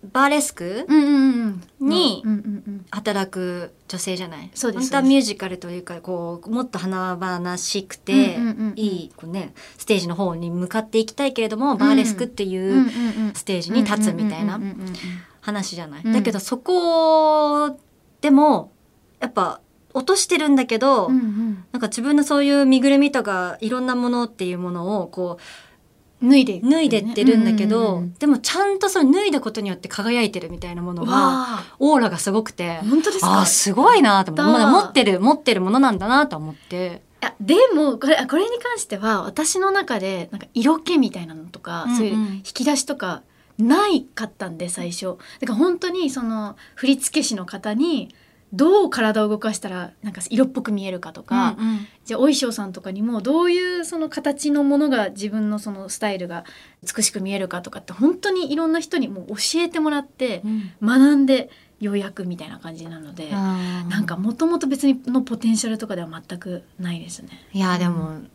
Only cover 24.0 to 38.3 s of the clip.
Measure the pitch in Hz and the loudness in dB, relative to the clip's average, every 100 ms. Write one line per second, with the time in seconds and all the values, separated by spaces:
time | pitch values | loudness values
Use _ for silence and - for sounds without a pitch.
24 | 247 240 233 233 180 180 180 175 175 208 | 0 -2 -4 -4 -6 -4 -6 -6 -4 -4
25 | 170 - 180 175 - - - _ _ _ | -4 -6 -6 -8 -16 -20 -20 _ _ _
26 | _ _ 247 277 254 185 233 320 311 220 | _ _ 6 6 6 0 2 4 4 2
27 | 208 220 254 226 226 220 208 220 226 180 | 0 2 6 6 4 2 2 2 2 0
28 | 175 175 294 269 - 349 403 392 392 392 | -4 -2 2 2 0 0 0 0 0 2
29 | 277 339 403 285 220 220 202 180 180 - | 4 4 4 0 -4 -6 -6 -6 -8 -6
30 | 208 240 220 196 165 - 180 175 175 175 | 0 0 0 -2 -10 -12 -10 -8 -8 -4
31 | 233 254 285 262 254 220 - - 277 294 | 0 4 4 2 -4 -8 -12 0 4 4
32 | 226 165 - 202 220 - 175 165 208 285 | 4 0 -2 -2 -2 -6 -6 -4 0 2
33 | 320 381 180 190 190 - 202 190 349 466 | 2 0 2 4 4 2 2 4 6 8
34 | 254 196 185 156 196 240 208 330 - - | 8 6 2 2 4 6 6 6 4 2
35 | 220 185 214 302 - 202 185 233 269 196 | 4 4 4 4 2 2 2 4 4 2
36 | 196 262 294 160 156 143 _ 180 185 170 | 2 2 2 -2 -10 -12 _ -6 -6 -8
37 | _ _ - - 202 339 508 330 302 226 | _ _ -8 -6 2 6 6 6 2 0
38 | 269 311 254 | 2 2 2